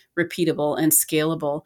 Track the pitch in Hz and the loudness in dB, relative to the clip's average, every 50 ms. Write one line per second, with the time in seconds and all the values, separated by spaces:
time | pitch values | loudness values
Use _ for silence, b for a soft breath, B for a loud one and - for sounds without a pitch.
0 | b b _ - 170 170 - - 170 160 147 - 147 151 143 - 156 156 151 - | b b _ -4 -4 -2 -2 -2 0 0 0 0 0 0 0 0 2 2 2 2
1 | - - 160 156 156 160 160 156 156 143 143 156 B | 2 0 0 0 0 0 -2 -2 -2 -4 -4 -4 B